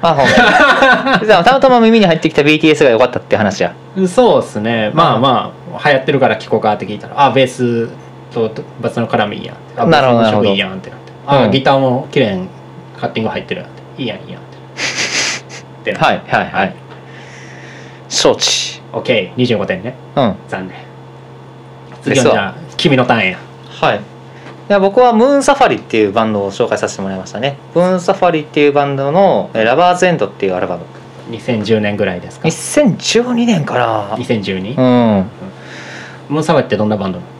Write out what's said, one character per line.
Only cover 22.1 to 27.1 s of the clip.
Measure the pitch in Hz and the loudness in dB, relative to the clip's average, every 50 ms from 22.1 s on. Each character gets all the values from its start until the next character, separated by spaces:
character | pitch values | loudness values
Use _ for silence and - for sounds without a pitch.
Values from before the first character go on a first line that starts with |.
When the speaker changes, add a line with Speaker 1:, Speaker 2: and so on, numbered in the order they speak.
| - 131 | 0 2
Speaker 2:
は | 123 | 2
じ | 147 | 2
ゃ | 110 104 101 95 | 2 2 -2 -4
あ、 | |
Speaker 1:
で | 92 - - - | -8 -12 -18 -16
す | - | -10
わ。 | - | -2
Speaker 2:
君 | - 160 139 127 | 0 0 2 2
の | 123 | 2
タ | 123 123 | 0 0
ー | 113 101 92 | 0 0 -2
ン | |
や。 | 90 - - - - - - - | -4 -6 -14 -20 -20 -20 -20 -20
Speaker 1:
は | - - - 147 113 | -8 -4 -2 -2 -2
い。 | - | -2
い | - - - - - - - - - - - - - - | -6 -12 -18 -20 -20 -20 -20 -20 -20 -20 -20 -20 -4 0
や、 | 202 202 | 0 2
僕 | 190 196 196 247 | 2 2 4 4
は | 254 247 233 | 4 4 4
ム | 214 233 | 4 4
ー | 269 285 277 | 4 4 2
ン | 262 | 2
サ | - 277 | 2 4
フ | 277 262 | 4 4
ァ | 202 | 2
リ | 127 101 | 2 -2
っ | |
て | - - - 113 | -4 -2 0 2
い | 107 | 2
う | 101 | 2
バ | 98 117 113 | 2 0 0
ン | 110 107 | 0 0
ド | 101 | -2
を | 101 98 | -2 -4
紹 | 98 - - 98 | -2 -2 -2 -2
介 | 107 104 | 0 -2
さ | - 104 | -4 -6
せ | - - | -6 -8
て | |
も | 98 | -8
ら | 95 | -8